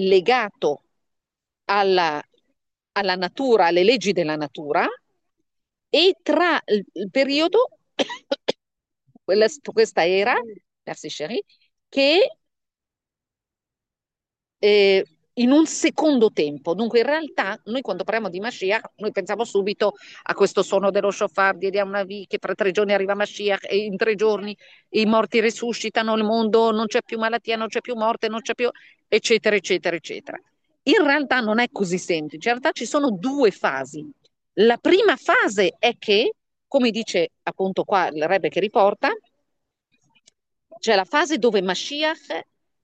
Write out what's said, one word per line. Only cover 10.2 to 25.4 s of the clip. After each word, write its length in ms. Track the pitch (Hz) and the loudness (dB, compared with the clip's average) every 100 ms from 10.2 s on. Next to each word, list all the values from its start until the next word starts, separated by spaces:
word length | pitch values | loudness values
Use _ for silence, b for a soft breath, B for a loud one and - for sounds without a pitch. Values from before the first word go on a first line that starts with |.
| 208 294 233 202 - _ | 2 0 -4 -12 -20 _
merci 240 | - 160 156 | -14 -12 -12
chérie, 340 | - 156 247 - _ _ _ _ | -10 -8 -8 -10 _ _ _ _
che, 480 | - 277 330 523 - _ _ _ _ _ _ _ _ _ _ _ _ _ _ _ _ _ _ _ _ _ _ | 0 2 4 2 -2 _ _ _ _ _ _ _ _ _ _ _ _ _ _ _ _ _ _ _ _ _ _
eh, 480 | 208 208 196 190 - _ _ - | 2 4 6 4 0 _ _ -2
in 140 | 240 | 4
un 160 | 285 311 | 4 4
secondo 640 | - 330 - 311 269 220 | 2 -2 0 2 4 2
tempo. 440 | - 151 147 - | 2 -4 -4 -4
Dunque 260 | 170 226 240 | -4 0 0
in 60 | 240 | 0
realtà 540 | 311 311 - 196 214 | -2 -4 -6 -6 -6
noi 160 | - 240 | -8 -8
quando 240 | 254 185 | -6 -6
parliamo 240 | - 220 202 | -4 -4 -4
di 120 | 175 | -6
Mashiach, 520 | 214 - 185 220 - - | -8 -6 -2 -2 -4 -10
noi 160 | 208 | -8
pensiamo 320 | 190 185 202 | -6 -4 -4
subito 500 | 226 202 196 202 208 - B B | -4 -2 -2 -2 -2 -2 B B
a 120 | B | B
questo 280 | 202 196 - | 0 0 0
suono 280 | 190 196 196 | 0 0 0
dello 200 | 196 202 | 0 0
shofar 460 | 185 202 - 196 190 | -2 -4 0 0 0
di 100 | 190 | -2
Eliyahu 220 | 196 196 | -2 -2
Navi, 380 | 202 185 202 185 | -4 -6 -8 -8
che 100 | 208 | -8
fra 140 | 185 | -6
tre 160 | 190 202 | -2 -2
giorni 220 | 175 202 | 0 2
arriva 220 | 202 190 | 0 0
Mashiach 500 | 202 208 - 202 196 - | -2 -4 -4 -4 -4 -2
e 60 | 196 | -4
in 180 | 214 190 | -2 -2
tre 180 | 220 | -2
giorni 420 | 202 214 202 208 202 b b b | 0 0 0 -4 -14 b b b
i 160 | 214 214 | 0 2
morti 340 | 220 214 233 | 2 2 0